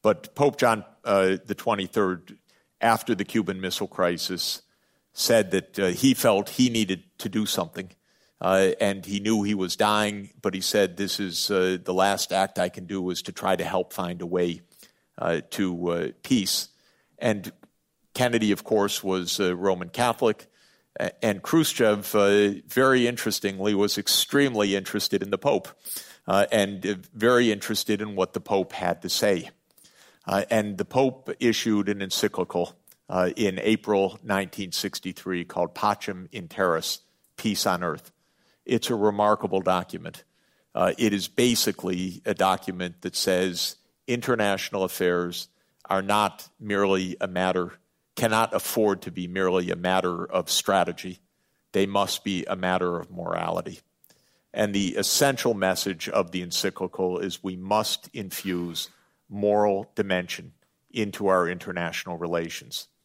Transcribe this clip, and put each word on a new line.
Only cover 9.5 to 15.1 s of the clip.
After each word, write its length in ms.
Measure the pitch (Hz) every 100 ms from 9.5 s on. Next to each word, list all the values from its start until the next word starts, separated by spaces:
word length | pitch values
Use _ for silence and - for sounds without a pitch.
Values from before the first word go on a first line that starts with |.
| 104
was 180 | 92
dying, 560 | - 104 107 104 104 98 _
but 140 | 101
he 60 | 95
said, 360 | - 107 95 87
"This 220 | 98 -
is, 320 | 98 82 -
uh, 260 | 101 92 92
the 100 | 92
last 400 | 92 95 95 -
act 240 | 95 98 -
I 120 | 90
can 180 | - 90
do 240 | 98 90
is 100 | 87
to 100 | -
try 240 | 90 95 92
to 80 |
help 280 | 85 95 90
find 300 | - 87 87
a 40 | 87
way, 340 | 90 87 85 _ _ - _ _